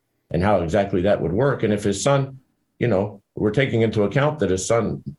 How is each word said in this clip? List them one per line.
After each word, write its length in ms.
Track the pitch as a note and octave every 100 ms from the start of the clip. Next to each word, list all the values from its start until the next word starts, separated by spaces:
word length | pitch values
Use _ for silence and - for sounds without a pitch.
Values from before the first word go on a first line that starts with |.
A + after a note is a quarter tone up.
| _ _ _
and 120 | E2+
how 180 | F#2+ G2+
exactly 420 | E2+ G2+ G2 G2
that 180 | F#2 -
would 120 | D#2+
work. 320 | F#2 C#3 B2
And 80 | G#2+
if 100 | G#2
his 180 | G#2 G2
son, 360 | C#3+ C#3+ C3+ - _ _ _ _
you 100 | A#2+
know, 340 | F#2 G#2+ - _
we're 160 | - G#2
taking 320 | G#2+ C3+ A2+
into 220 | A2+ G#2+
account 340 | G2+ C3+ C#3+ D3
that 120 | G2
his 160 | F#2 -
son, 360 | A#2 G2+ C#2+ -